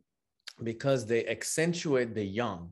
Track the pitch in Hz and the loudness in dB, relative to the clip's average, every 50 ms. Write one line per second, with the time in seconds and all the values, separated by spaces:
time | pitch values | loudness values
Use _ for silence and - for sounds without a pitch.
0 | _ _ _ _ _ _ _ _ _ - - - - 113 113 113 - 139 135 127 | _ _ _ _ _ _ _ _ _ -18 -14 -6 -6 -6 -4 0 2 2 2 2
1 | 110 104 117 117 - 110 113 110 - - - 160 160 170 170 170 - 160 135 127 | 2 2 2 2 2 0 -4 -4 -4 -4 0 2 2 2 2 0 0 2 2 2
2 | 123 117 104 110 101 98 95 110 123 107 95 85 85 87 | 2 2 -2 -2 -2 -2 0 -2 -2 -2 -2 -6 -10 -14